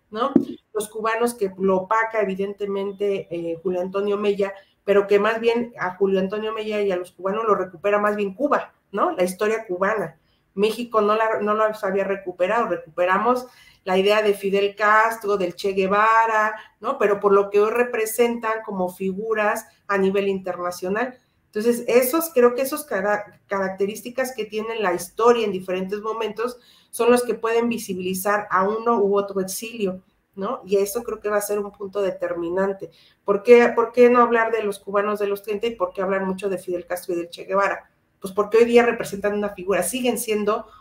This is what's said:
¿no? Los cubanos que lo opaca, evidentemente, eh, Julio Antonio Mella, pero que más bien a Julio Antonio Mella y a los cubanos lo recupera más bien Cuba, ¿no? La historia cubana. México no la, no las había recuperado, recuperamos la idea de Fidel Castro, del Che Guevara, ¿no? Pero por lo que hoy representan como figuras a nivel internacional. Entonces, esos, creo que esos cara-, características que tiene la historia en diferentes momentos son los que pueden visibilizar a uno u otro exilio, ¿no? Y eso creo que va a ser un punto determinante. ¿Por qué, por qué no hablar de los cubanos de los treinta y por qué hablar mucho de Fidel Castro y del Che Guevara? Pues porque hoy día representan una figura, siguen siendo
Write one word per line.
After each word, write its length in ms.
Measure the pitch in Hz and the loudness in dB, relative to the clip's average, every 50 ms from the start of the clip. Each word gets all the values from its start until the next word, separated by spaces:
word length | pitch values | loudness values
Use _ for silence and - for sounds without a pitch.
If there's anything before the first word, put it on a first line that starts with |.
| _ _ | _ _
¿no? 220 | 208 220 247 269 277 277 - - - - _ _ - | -6 -4 -2 2 2 2 2 2 -8 -16 _ _ -6
Los 160 | 214 208 - | -6 -6 -6
cubanos 460 | - 220 208 220 226 226 240 240 233 | -6 -4 -2 -2 0 0 0 -2 -2
que 180 | - 202 190 190 185 | -2 -4 -4 -4 -2
lo 180 | 190 190 190 | 2 2 2
opaca, 440 | 185 185 - 220 220 220 220 - 220 | 2 2 0 0 0 0 0 0 -2
evidentemente, 1080 | 208 190 190 190 196 202 202 - 208 196 196 196 196 202 196 190 202 202 196 190 - - | 0 0 -2 -4 -4 -6 -4 -8 -6 -6 -4 -4 -4 -6 -6 -4 -2 -2 -2 -2 -4 -8
eh, 300 | 170 170 170 170 165 165 - | -8 -8 -6 -6 -6 -4 -4
Julio 180 | 190 185 180 | -2 -2 -2
Antonio 360 | 180 190 185 196 202 208 202 | -2 -4 -2 -2 -2 0 0
Mella, 360 | 202 214 208 202 190 196 196 - - - _ _ _ - | 0 0 0 0 0 -2 -4 -4 -12 -18 _ _ _ 0
pero 220 | - 196 202 196 | 2 4 4 4
que 120 | - 208 196 | 6 4 4
más 220 | 202 220 226 226 | 4 2 0 2
bien 320 | 233 233 226 240 233 - - - | 2 2 2 2 0 -4 -6 -6
a 180 | 165 185 190 | -6 -4 0
Julio 240 | - 196 190 190 190 | 0 0 2 2 2
Antonio 320 | 190 190 208 214 220 214 220 | 0 0 -4 -4 -6 -6 -6
Mella 280 | 220 214 214 214 208 | -6 -6 -4 -2 0
y 120 | 202 196 180 | 0 0 0
a 40 | |
los 140 | 180 180 - _ | -2 -4 -8 _
cubanos 320 | - 175 190 196 - 190 | -8 -4 -4 -2 0 2
lo 120 | 208 202 | 2 2
recupera 420 | 190 185 180 - 160 - 202 208 208 | 2 0 -6 -6 -4 -2 2 2 2
más 160 | 208 208 208 | 2 2 0
bien 200 | 208 208 196 190 | 0 -2 -4 -2
Cuba, 380 | - 285 294 247 185 - - _ _ _ _ - | -2 0 2 2 0 -2 -4 _ _ _ _ -2
¿no? 180 | 202 277 359 | 0 0 0
La 140 | 320 - 180 | 2 0 0
historia 420 | 180 185 - 214 208 220 226 220 | 0 0 0 0 0 0 -2 -4
cubana. 500 | - 180 180 190 196 220 214 175 156 - _ _ _ _ _ _ _ - | -6 -4 -2 0 0 0 -2 -4 -6 -8 _ _ _ _ _ _ _ -2
México 440 | 190 202 220 220 233 240 233 - 220 | 0 0 0 0 -2 -6 0 2 2
no 140 | 208 208 214 | 4 4 4
la, 260 | 226 226 220 220 202 | 2 2 0 0 0
no 140 | 208 208 208 | 0 0 2
las 300 | 220 220 214 214 - 208 | 2 2 0 0 -2 -4
había 180 | 190 190 196 196 | -2 0 0 0
recuperado, 640 | 190 196 190 - 180 180 - 180 185 214 233 226 | -2 -2 -4 -6 -8 -2 -2 0 0 2 0 0
recuperamos 800 | 185 175 170 - - - - 180 185 185 202 214 240 254 247 247 - - - - - _ _ - | 0 -2 -6 -6 -10 -2 0 2 2 2 2 2 2 0 0 -2 -10 -18 -20 -20 -20 _ _ -4
la 120 | 190 185 | 0 0
idea 260 | 190 190 208 208 214 214 | 2 4 4 4 4 4
de 120 | 208 196 | 2 0
Fidel 400 | 196 202 196 190 202 202 202 202 | 0 0 0 0 2 0 0 -2
Castro, 640 | - 214 208 214 220 220 226 233 233 - 202 208 | 0 2 4 6 6 4 2 0 -2 -2 -2 -2
del 180 | 196 180 175 175 | 0 -2 -4 -4
Che 180 | - - 196 190 | -4 -4 -2 0
Guevara, 840 | 196 190 190 202 208 214 226 226 226 226 226 220 214 214 220 220 - - - _ _ | 0 0 2 2 2 4 4 6 4 4 4 2 2 0 0 -2 -6 -14 -20 _ _
¿no? 180 | 202 233 277 - | -6 -6 -2 0
Pero 220 | 226 202 202 196 | 2 2 2 2
por 120 | 208 202 196 | 4 4 4
lo 180 | 202 196 196 | 4 4 4
que 100 | - 208 | 2 2
hoy 100 | 208 220 | 2 4
representan 920 | 240 240 240 240 - 226 220 220 - - 240 233 233 233 226 226 226 226 226 | 2 0 0 0 0 -4 -4 -4 0 2 2 2 2 -2 -2 -4 -4 -4 -4
como 240 | - 196 185 180 180 | -8 -4 -4 -4 -4
figuras 800 | - - 190 190 185 190 220 226 220 214 208 208 226 220 - - _ _ _ | -4 -4 -6 -6 -4 -4 -4 -4 -2 0 0 0 0 -2 -6 -14 _ _ _
a 100 | - 202 | -2 0
nivel 300 | 196 190 190 190 202 202 | 2 2 2 2 0 0
internacional. 880 | 196 196 190 190 180 180 180 175 175 180 - 185 185 196 214 247 254 - - _ _ _ _ _ | 0 -2 -4 -4 -6 -8 -6 -6 -6 -6 -6 -6 -4 -2 -2 -4 -4 -8 -14 _ _ _ _ _
Entonces, 380 | _ - 214 214 240 233 233 - | _ -6 -2 0 0 0 0 0
esos, 440 | - 226 247 254 247 - 330 320 - - | 4 4 4 4 4 0 -2 -2 0 2
creo 200 | 254 240 240 240 | 4 4 4 4
que 80 | 247 269 | 2 -4
esos 220 | 262 311 294 - | -4 -4 -6 -6
cara-, 560 | - 220 196 190 208 208 208 208 - - - _ | -4 -4 -2 0 0 0 -2 -2 -8 -18 -20 _
características 880 | - 202 196 190 190 190 190 202 196 220 214 - 247 240 - 262 247 - | -6 -4 -2 -2 -4 -2 -4 -4 -4 -4 -8 -12 -10 -6 -6 -6 -6 -4
que 100 | - 208 | -8 -8
tiene 360 | 208 208 214 214 226 226 226 | -6 -6 -8 -6 -6 -4 -2
la 120 | 208 180 175 | -2 0 0
historia 540 | 180 - - _ - 226 240 240 233 220 | -2 -4 -8 _ 2 4 4 4 4 2
en 60 | 208 185 | -2 -2
diferentes 480 | 185 185 - 180 185 190 190 208 208 | -4 -4 -4 -4 -4 -4 -4 -6 -6
momentos 580 | 208 220 214 220 220 208 208 220 226 247 240 - _ _ _ _ _ _ | -6 -6 -6 -4 -6 -6 -6 -4 -6 -6 -6 -8 _ _ _ _ _ _
son 200 | - - 233 240 | -4 0 4 4
los 120 | 247 247 247 | 4 4 4
que 120 | 240 202 | 0 -4
pueden 340 | - - 226 226 233 233 240 | -2 -2 0 0 0 0 0
visibilizar 800 | 233 208 - - 185 180 185 185 190 185 - 208 202 208 208 - | -2 -4 -6 -8 -8 -6 -4 -4 -4 -2 -2 0 0 -2 -2 0
a 180 | 170 185 190 202 | 0 0 2 2
uno 300 | 220 220 226 233 233 208 | 0 -2 0 0 2 2
u 180 | 202 196 202 | 2 2 2
otro 240 | 202 202 202 196 196 | 0 0 0 -2 -4
exilio, 600 | 185 185 - - 226 226 233 233 202 185 185 185 - _ _ _ _ _ - | -4 -4 -6 -10 -10 -10 -8 -4 -4 -4 -4 -6 -14 _ _ _ _ _ -12
¿no? 280 | 196 190 220 269 262 - | -8 -6 -6 -6 -8 -4
Y 100 | 185 202 | 0 0
eso 260 | 196 202 202 - 240 233 | 0 0 0 -4 -6 -6
creo 180 | 220 214 214 | -6 -10 -6
que 100 | - 208 | -4 -2
va 60 | 208 | -2
a 40 | 208 | -2
ser 180 | 208 - 208 208 | -2 -2 -4 -4
un 120 | 202 202 | -4 -6
punto 320 | 202 - 208 196 190 202 196 | -10 -12 -12 -8 -4 -2 -2
determinante. 880 | 185 185 - 180 175 175 170 170 170 175 190 196 196 196 - - - _ _ _ _ _ _ - | -2 -2 -4 -6 -6 -4 -4 -4 -4 -2 0 0 -2 -2 -6 -10 -16 _ _ _ _ _ _ -2
¿Por 180 | - 202 196 - | -2 -2 0 6
qué, 260 | 247 240 240 240 233 - | 8 8 8 8 4 2
por 180 | 233 233 233 - | 0 -2 0 4
qué 180 | 247 247 240 | 4 6 6
no 100 | 247 247 | 6 6
hablar 320 | 240 233 233 226 226 226 226 | 4 4 4 0 0 0 -2
de 120 | 220 208 | -2 -2
los 140 | 202 196 - | -4 -6 -8
cubanos 400 | - - 196 202 202 214 208 208 | -10 -4 -2 -2 -2 -2 -2 -2
de 100 | 208 202 | -2 -4
los 140 | 202 202 - | -4 -6 -6
treinta 240 | - 208 202 214 | -8 -6 -4 -4
y 100 | 233 233 | -6 -4
por 160 | - 180 180 - | -4 -6 -6 -4
qué 100 | 196 185 | -4 -4
hablar 240 | 190 196 190 190 | -2 -2 -2 -2
mucho 220 | 190 190 185 202 196 | -4 -4 -4 -4 -4
de 100 | 190 180 | -4 -6
Fidel 280 | - 185 175 170 - | -6 -6 -6 -6 -6
Castro 280 | - 180 180 - - 175 | -8 -10 -10 -6 -6 -6
y 40 | 170 | -6
del 120 | 170 170 | -6 -8
Che 140 | - - - | -12 -16 -10
Guevara? 460 | - 190 196 196 190 - - - _ _ _ _ _ _ _ | -4 -2 0 0 0 -2 -6 -10 _ _ _ _ _ _ _
Pues 140 | - 190 190 | -14 -8 -2
porque 240 | 208 202 202 - 226 | -2 -2 4 6 6
hoy 60 | 240 | 6
día 200 | 233 240 233 233 | 8 6 6 6
representan 500 | 233 226 - - - 208 196 202 208 208 | 6 2 -2 -6 -8 -8 -4 -2 -2 -2
una 160 | 208 208 202 | 0 -2 -4
figura, 320 | - - 180 190 196 175 180 | -6 -8 -4 -2 0 0 0
siguen 360 | 185 247 254 240 247 226 202 | -2 -4 -2 -2 -2 -2 -2
siendo 480 | - 220 214 208 208 202 220 233 - - - - | -2 -2 -2 -2 0 0 -2 -2 -4 -10 -20 -20